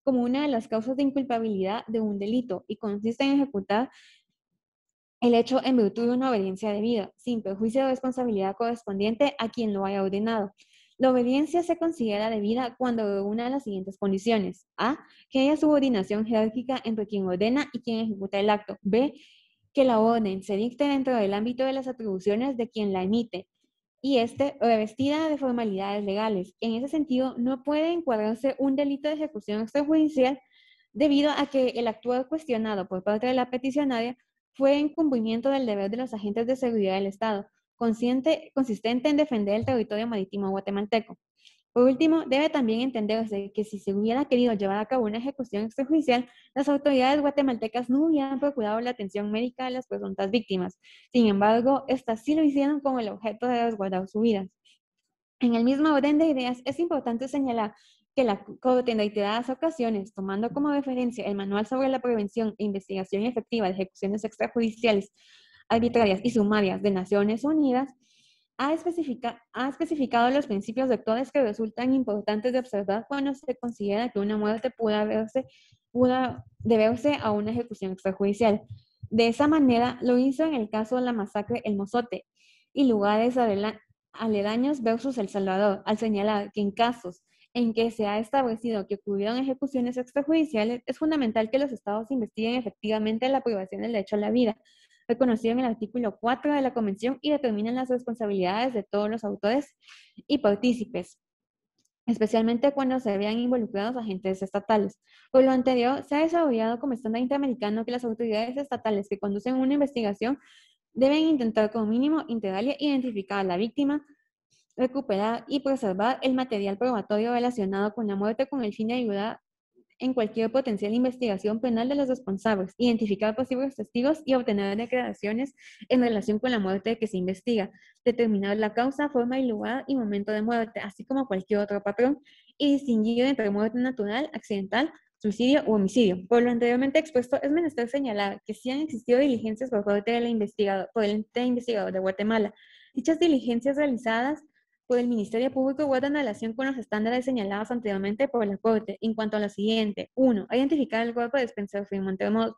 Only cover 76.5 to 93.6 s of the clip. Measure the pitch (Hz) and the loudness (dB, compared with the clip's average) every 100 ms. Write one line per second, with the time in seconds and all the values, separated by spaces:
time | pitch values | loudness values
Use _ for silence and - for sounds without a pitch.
76.5 | - 220 220 220 247 294 285 220 208 214 | -4 2 4 4 2 0 0 0 0 -2
77.5 | 240 233 208 190 185 196 190 202 202 220 | -4 -6 -6 -6 -4 -4 0 0 4 4
78.5 | 208 - - _ - - 220 233 226 294 | 2 -2 -20 _ -18 -2 2 2 4 4
79.5 | 311 262 233 240 247 247 247 269 262 320 | 6 6 6 2 0 2 4 4 2 0
80.5 | 269 214 214 220 254 247 226 196 208 208 | 0 -2 -2 -2 -2 0 -2 -4 -4 -4
81.5 | 240 214 196 196 240 240 185 - _ _ | -4 -2 -4 -2 -2 -2 -8 -12 _ _
82.5 | _ _ - 262 214 202 214 240 254 233 | _ _ 2 4 4 4 4 2 2 2
83.5 | 196 214 214 _ _ _ - 226 202 208 | 2 -2 -6 _ _ _ -6 -2 0 0
84.5 | 226 277 285 226 226 269 247 196 202 190 | 0 0 0 0 0 -2 -4 -4 -2 0
85.5 | 190 208 196 - 214 226 202 214 208 202 | 2 2 2 -2 -2 0 0 0 0 -2
86.5 | 214 202 214 233 240 180 - _ _ _ | -4 -2 2 0 0 -10 -16 _ _ _
87.5 | 247 226 220 233 220 208 214 226 269 247 | -2 0 0 -2 0 -2 -2 0 0 0
88.5 | 220 233 214 - 202 208 196 208 247 269 | -2 -4 -4 -4 -8 -4 -2 -2 -2 -2
89.5 | 262 269 254 240 254 247 285 285 320 311 | -2 -2 -2 -2 -4 -4 -2 2 2 2
90.5 | 214 220 247 - - 311 311 226 220 220 | 0 0 -2 -6 -2 0 0 0 0 0
91.5 | 269 285 226 202 214 226 262 214 - 226 | 0 -2 -4 -4 -4 -4 -4 -4 -4 -2
92.5 | 254 220 - 214 214 214 226 262 269 240 | -2 -4 -6 -2 0 0 0 0 0 0
93.5 | 202 | -4